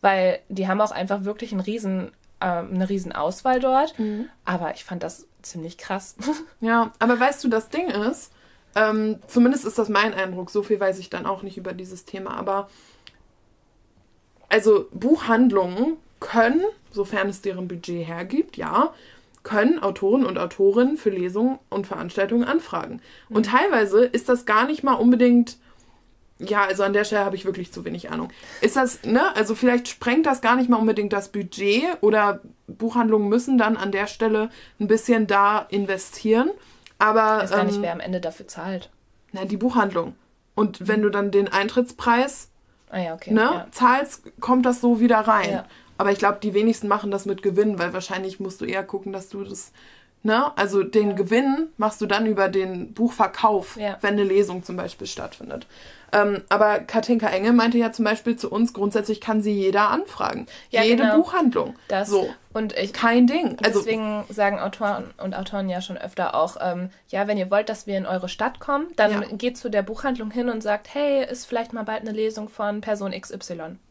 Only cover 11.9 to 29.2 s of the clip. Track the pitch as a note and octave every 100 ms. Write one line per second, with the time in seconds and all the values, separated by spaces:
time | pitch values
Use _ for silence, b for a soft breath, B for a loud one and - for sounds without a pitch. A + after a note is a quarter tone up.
11.9 | F#3 - F#3+ F#3+ - F#3+ G3 G3+ b b
12.9 | b b b _ _ _ _ _ _ _
13.9 | _ _ _ _ _ _ G#3+ G#3+ G3+ -
14.9 | F3+ A#3 D#4+ - A3+ B3+ G3 F3+ F#3 C#4
15.9 | D#4+ _ _ - A#3 A3+ D4+ G4+ A4 _
16.9 | G3+ G3 G#3 G3+ F#3+ G3+ F#3 F3+ F3 F3
17.9 | F3 E3 E3+ F#3 C4+ - - D#3 F#3 D#4
18.9 | B B B B _ - G#3 A#3 E4 G3
19.9 | F#3 G3 B3 A3+ F#3 F3 - G3 G#3 B3+
20.9 | D4+ G#3+ F#3+ F3+ F#3+ B3 C4 _ G3+ G3
21.9 | F3 E3+ G#3 G3 A#3+ A#3+ D#4+ - F3 -
22.9 | A#3+ b b b G#3+ G#3 B3 G4 C4+ G3+
23.9 | G3+ B3 A#3+ - B3 - G#3+ C4 D4+ C4+
24.9 | B3 A#3 B3 B3 A#3+ A#3 - b b b
25.9 | b b _ _ _ F#3+ G#3 G3 F#3+ G3
26.9 | G3+ G#3 G#3+ G3+ F#3 F#3+ F#3 F3+ - E3+
27.9 | E3+ - D#3+ F3 B B B A3+ C4+ B3+
28.9 | - - A#3